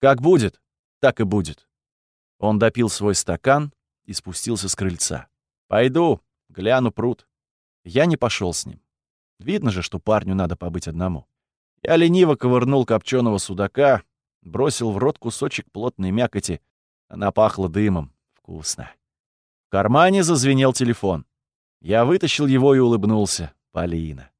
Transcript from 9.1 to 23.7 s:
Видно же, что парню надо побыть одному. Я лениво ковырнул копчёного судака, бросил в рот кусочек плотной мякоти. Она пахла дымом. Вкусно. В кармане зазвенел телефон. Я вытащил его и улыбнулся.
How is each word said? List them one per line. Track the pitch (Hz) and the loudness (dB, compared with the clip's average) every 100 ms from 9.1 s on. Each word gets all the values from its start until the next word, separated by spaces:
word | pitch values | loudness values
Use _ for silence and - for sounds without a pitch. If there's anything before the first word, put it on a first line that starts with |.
| _ _ _ | _ _ _
Видно | 117 202 147 | -6 -4 -2
же, | 90 | -4
что | 87 90 | -6 -8
парню | - 107 87 | 0 0 0
надо | 95 90 82 | -4 -4 -6
побыть | 87 85 82 | -8 -10 -10
одному. | 80 92 82 - _ _ _ _ _ | -6 -6 -6 -12 _ _ _ _ _
Я | - 165 | 0 2
лениво | 170 180 175 143 | 4 4 4 2
ковырнул | 127 123 123 139 120 | 2 2 2 0 2
копчёного | 110 - 127 120 101 | -2 0 0 0 -2
судака, | - 95 98 - 143 120 - _ _ _ | -4 -6 -6 2 2 2 -2 _ _ _
бросил | 90 87 143 - 117 | -14 -2 -2 -2 -4
в | 98 | -2
рот | 127 - | -2 -2
кусочек | 120 - 143 - - | -8 -6 -6 -6 -12
плотной | - 120 - 95 | -8 -10 -6 -4
мякоти. | 98 120 101 - 85 _ _ _ _ _ | -2 -2 -4 -8 -10 _ _ _ _ _
Она | - 98 | -6 -4
пахла | - 107 - 92 | 2 0 2 -4
дымом. | 82 107 90 71 _ _ | 0 0 0 -4 _ _
Вкусно. | _ - 85 78 - 65 _ _ _ _ _ _ _ _ | _ -18 -14 -12 -12 -12 _ _ _ _ _ _ _ _
В | |
кармане | 95 104 131 180 196 | 0 2 4 4 4
зазвенел | 165 165 131 135 135 | 2 2 2 4 2
телефон. | 127 123 117 101 82 - _ _ _ _ _ | 2 -2 0 -2 -4 -6 _ _ _ _ _
Я | 78 107 120 | -2 2 4
вытащил | 185 165 - 147 | 2 0 -2 2
его | 131 135 135 | 4 6 6
и | |
улыбнулся. | 123 117 101 110 101 - 80 _ _ | 4 4 2 0 0 -4 -8 _ _